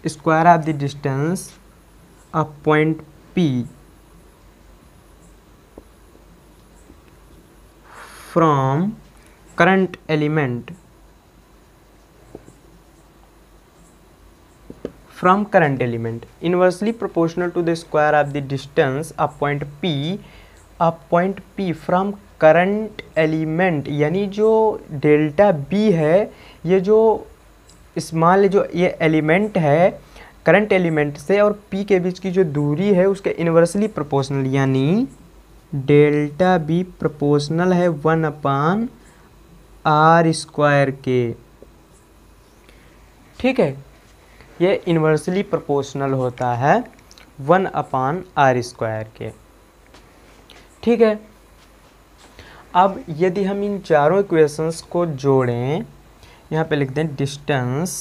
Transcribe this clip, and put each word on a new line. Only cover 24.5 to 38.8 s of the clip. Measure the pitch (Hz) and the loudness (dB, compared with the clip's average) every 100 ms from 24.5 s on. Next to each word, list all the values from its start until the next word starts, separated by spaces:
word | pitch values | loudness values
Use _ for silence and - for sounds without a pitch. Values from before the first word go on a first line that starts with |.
| 220 220 - - | 2 2 -2 -10
डेल्टा | 151 151 147 151 147 208 | -2 2 2 2 2 2
B | 160 139 196 220 | 2 -2 0 2
है, | 165 151 180 233 - - - 160 | 2 2 2 0 -8 -20 -10 0
ये | 190 | 0
जो | 185 214 220 214 - - _ _ - - - - | 4 4 4 0 -6 -20 _ _ -20 -20 -12 -10
स्मॉल | 156 160 165 196 202 | -6 0 4 4 4
जो | 190 - 170 | 2 -2 -2
ये | 180 - | -2 0
एलिमेंट | 160 156 151 175 214 202 | 0 2 2 0 0 0
है | 151 151 185 - - - - - - | 2 4 2 0 -20 -20 -20 -4 2
करंट | 185 208 | 2 4
एलिमेंट | 190 170 151 147 143 | 0 2 0 -2 -6
से | - 196 | -2 2
और | 208 208 - | 2 0 -8
P | 190 | -8
के | 202 190 | 0 0
बीच | 180 180 | 0 -6
की | 190 | -4
जो | 180 | 0
दूरी | 175 143 147 147 202 | 0 0 -2 0 2
है | 185 190 | 4 2
उसके | 196 - | 0 -4
इनवर्सली | - 165 165 170 202 214 | -2 2 2 2 0 -4
प्रोपोर्शनल, | 208 147 139 139 139 131 | -4 -2 -2 -2 -4 -2
यानी | 135 135 131 139 202 269 - - - _ - _ | 0 2 2 2 0 -2 -8 -20 -20 _ -20 _
डेल्टा | 147 131 147 147 147 147 147 180 180 | -8 4 4 6 2 -2 0 2 2
B | 151 165 180 - | 0 -2 -4 -6
प्रोपोर्शनल | 160 151 147 147 143 160 180 | -6 -2 0 0 0 0 2
है | 180 175 | 2 2
वन | 147 156 160 160 | 0 0 0 -2
upon | 143 139 139 156 202 | -4 -4 0 0 0